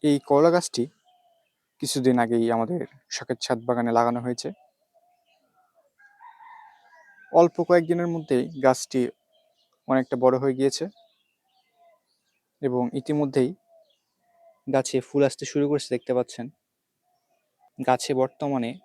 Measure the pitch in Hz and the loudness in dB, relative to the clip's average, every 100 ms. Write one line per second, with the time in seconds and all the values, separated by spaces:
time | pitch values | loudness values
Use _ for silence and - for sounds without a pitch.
0 | 151 143 - 143 165 175 - - 127 _ | 2 0 4 4 6 4 -2 -6 -6 _
1 | _ _ _ _ _ _ _ _ 139 143 | _ _ _ _ _ _ _ _ -6 0
2 | 127 123 117 117 113 117 113 180 - _ | 2 2 2 0 0 0 -2 -6 -8 _
3 | _ - - 123 - 123 120 120 117 117 | _ -14 -8 -8 -4 -4 -2 -2 2 2
4 | 117 120 123 120 - 196 _ _ _ _ | 2 0 -6 -6 -8 -12 _ _ _ _
5 | _ _ _ _ 679 1077 740 659 571 _ | _ _ _ _ _ _ _ _ _ _
6 | 807 807 932 932 932 932 - _ _ _ | -20 _ -20 -20 -20 -20 -20 _ _ _
7 | _ _ - - 170 - 170 175 160 170 | _ _ 0 4 4 2 2 2 2 -2
8 | 175 165 156 127 - 135 131 131 - 135 | -2 -4 -2 -2 -2 0 2 2 -2 -2
9 | 120 - _ _ _ _ _ _ - 131 | -2 -6 _ _ _ _ _ _ -4 -2
10 | 127 127 127 127 139 131 135 - 175 _ | -2 0 2 2 -2 0 -2 -2 -10 _
11 | _ _ _ _ _ 762 _ 659 698 _ | _ _ _ _ _ _ _ _ _ _
12 | _ _ _ _ _ _ 143 123 123 - | _ _ _ _ _ _ -4 -2 -2 -6
13 | 127 151 143 135 127 185 _ - _ _ | -4 -2 0 0 0 -4 _ -20 _ _
14 | _ _ _ _ _ _ - 135 131 135 | _ _ _ _ _ _ -2 -2 0 -4
15 | - 143 139 - 139 147 143 147 - 123 | -2 0 0 0 -6 -2 0 -2 -2 -8
16 | - 127 123 - 120 _ _ _ _ _ | -2 -2 -2 -8 -14 _ _ _ _ _
17 | _ _ _ _ _ _ _ - 131 127 | _ _ _ _ _ _ _ -8 -2 0
18 | - 131 131 _ 147 139 117 143 | 0 0 -2 _ -4 -4 -4 -8